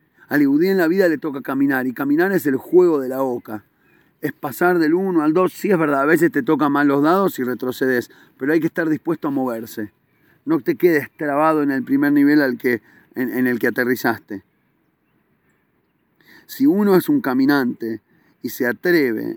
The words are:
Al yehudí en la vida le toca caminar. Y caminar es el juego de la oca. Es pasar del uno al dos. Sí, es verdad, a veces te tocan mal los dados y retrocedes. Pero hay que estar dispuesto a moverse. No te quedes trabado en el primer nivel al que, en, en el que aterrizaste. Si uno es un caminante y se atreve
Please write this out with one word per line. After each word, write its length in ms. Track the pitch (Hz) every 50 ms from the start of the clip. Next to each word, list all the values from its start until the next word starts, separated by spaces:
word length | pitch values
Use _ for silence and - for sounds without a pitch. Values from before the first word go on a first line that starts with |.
| _ _ _ _ - -
Al 120 | 131 147
yehudí 280 | 147 139 139 147 175 190
en 100 | 190 190
la 100 | 170 160
vida 200 | 175 196 190 170
le 100 | 156 131
toca 240 | - 156 135 139 123
caminar. 440 | - 135 135 139 139 139 131 127
Y 60 | 127 117
caminar 400 | - 143 139 143 160 180 196 190
es 140 | 170 -
el 100 | 151 131
juego 420 | 127 - - 160 180 180 175 160 139
de 120 | 131 127
la 120 | 127 135 135
oca. 420 | 131 120 117 - - 110 104 - _ _ _ _ _ _ _ _ _ _ _ -
Es 100 | 143 -
pasar 460 | _ - 143 123 - 175 180 180 175
del 160 | 160 151 165
uno 280 | 180 196 190 180 160 151
al 120 | 151 156
dos. 180 | 180 185 156 -
Sí, 180 | - - 196
es 80 | 196 165
verdad, 220 | 160 147 143 135
a 60 | 139
veces 260 | 147 170 151 170 160 -
te 100 | 147 127
tocan 300 | 151 156 131 151 143 143
mal 160 | 143 143 143
los 140 | 139 143 143
dados 360 | 156 180 196 196 185 - -
y 60 | 127
retrocedes. 680 | 123 123 113 - 127 123 - 135 131 127 120 117 - _ - - _ _ _
Pero 160 | 131 139 160
hay 60 | 170
que 80 | 156 160
estar 200 | - 180 165 160
dispuesto 400 | 156 143 - 160 175 - - 151
a 20 |
moverse. 640 | 139 135 131 127 117 113 117 113 - 117 107 104 - _ _ _ _ _ _ _ _ _ _
No 140 | 139 160 147
te 160 | - - 160
quedes 340 | - - 180 165 143 131 - _
trabado 460 | - 156 147 139 147 156 160 160 151 147
en 80 | 143
el 140 | 135 135 120
primer 280 | 120 135 139 143 143 143
nivel 280 | 147 143 143 151 151
al 160 | 143 131 123
que, 240 | 117 - 127 120 110 - _ _ _ _ _ _
en, 140 | 113 127 117 104
en 100 | 123 127
el 120 | 139 127 110
que 80 | 135
aterrizaste. 760 | 123 107 131 123 120 127 - - 123 120 - - - 107 98 - _ _ _ _ _ _ _ _ _ _ _ _ _ _ _ _ _ _ _ _ _ _ _ _ _ _ _ _ _ _ _ _ _ _ _ _ _ - - -
Si 200 | - - - 135
uno 300 | 147 170 202 208 202 190
es 120 | 180 - -
un 120 | 147 139
caminante 800 | 110 139 127 131 135 135 143 143 131 120 - - 117 113 113 110 - _ _ _ _ _ _ _
y 80 | - 123
se 180 | - - 127
atreve 680 | 120 117 - - 185 175 165 139 123 110 113 117 117 110